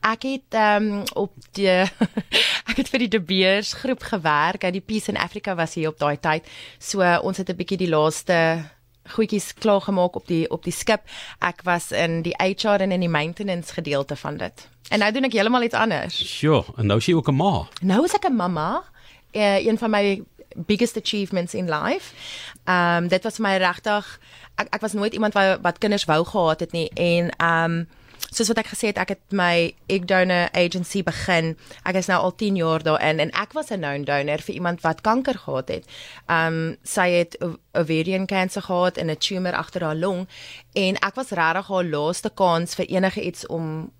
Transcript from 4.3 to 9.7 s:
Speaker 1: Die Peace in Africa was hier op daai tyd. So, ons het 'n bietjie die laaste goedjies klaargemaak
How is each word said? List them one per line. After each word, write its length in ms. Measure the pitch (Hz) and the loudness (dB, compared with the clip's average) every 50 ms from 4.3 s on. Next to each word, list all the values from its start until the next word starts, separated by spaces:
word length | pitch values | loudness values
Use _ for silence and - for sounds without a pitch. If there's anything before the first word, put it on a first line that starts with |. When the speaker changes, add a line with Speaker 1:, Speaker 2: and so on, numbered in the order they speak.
| 151 147 151 170 185 202 - 185 | 2 4 2 2 0 -2 -4 -4
Speaker 1:
Die 100 | 180 196 | -4 -4
Peace 260 | - - 220 214 - - | -6 -4 -4 -4 -2 -4
in 80 | 196 | -2
Africa 380 | - - - - 214 - 202 185 | -2 -2 -4 -4 -8 -6 -6 -2
was 180 | 170 165 160 - | -2 -2 -4 -2
hier 140 | 170 156 156 | -4 -4 -4
op 100 | 156 - | -2 -2
daai 180 | 147 147 147 139 | -2 -2 -2 0
tyd. 260 | - 160 156 160 - - - - - - - _ | 0 0 0 0 -4 -10 -20 -20 -20 -20 -20 _
So, 220 | - - - 196 185 175 175 - | -10 -6 0 2 4 4 4 4
ons 160 | - 190 185 | 2 -2 -4
het 120 | - 185 - | -4 -4 -6
'n 60 | 180 | -4
bietjie 220 | 175 185 - 196 | -6 -4 -4 -2
die 120 | 170 185 175 | -2 0 2
laaste 760 | 156 151 151 156 156 - - - 180 170 165 160 160 165 156 147 - _ _ _ _ _ _ - | 4 4 4 2 0 -2 -2 2 4 4 4 4 2 -2 -4 -10 -16 _ _ _ _ _ _ -8
goedjies 440 | - - 226 202 214 202 - - - | -2 -2 0 0 0 -4 -4 -6 -14
klaargemaak 600 | - - 220 | -2 2 2